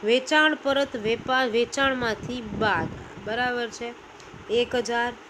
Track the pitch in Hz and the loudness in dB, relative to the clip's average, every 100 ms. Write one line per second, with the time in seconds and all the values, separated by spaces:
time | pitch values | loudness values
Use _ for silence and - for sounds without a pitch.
0 | 208 247 254 302 311 302 277 277 277 247 | 4 2 4 6 6 4 0 0 0 -2
1 | 208 233 - 262 254 220 233 - 269 262 | -2 -2 2 2 2 2 0 2 0 2
2 | 240 208 - 247 220 202 214 180 160 - | -2 -2 -6 -8 -6 0 2 2 -2 -8
3 | - - 208 226 247 247 233 - 233 240 | -14 -12 -6 -2 -2 -2 -4 -8 -12 -12
4 | - - - - - 226 240 247 233 233 | -18 -20 -20 -18 -2 0 2 0 0 0
5 | 240 233 - | 0 -4 -16